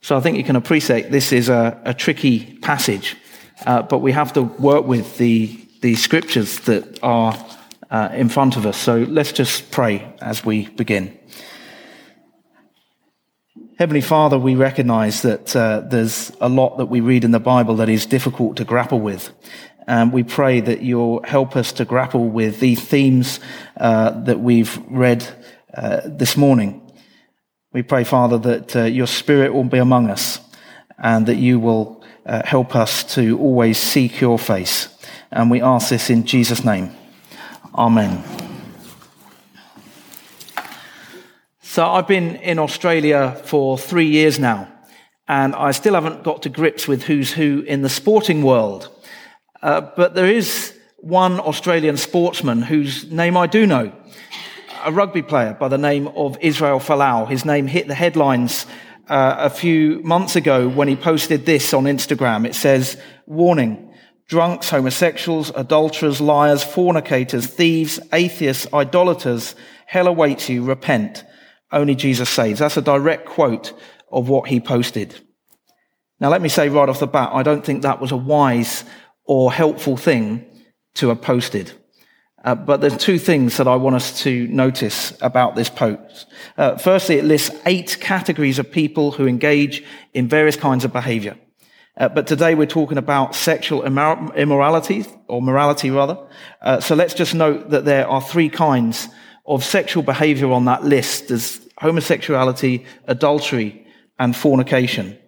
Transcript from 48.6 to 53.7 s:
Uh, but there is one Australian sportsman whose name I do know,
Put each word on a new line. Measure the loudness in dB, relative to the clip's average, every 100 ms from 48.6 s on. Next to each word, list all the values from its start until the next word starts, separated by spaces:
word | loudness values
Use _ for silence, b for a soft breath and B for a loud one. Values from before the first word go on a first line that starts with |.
| 2 -6 -14 -20 B B B B _ _
Uh, | -2 -2 -4 0
but | 0
there | 2 2
is | 2 0 -4 -8 -14 _ _
one | -2 0 2 0
Australian | -4 -6 -2 0 0 -2
sportsman | -2 0 0 -2 -2 -2
whose | 0 -2 -2 -6 -8
name | -2 0 2
I | 2
do | 4
know, | 4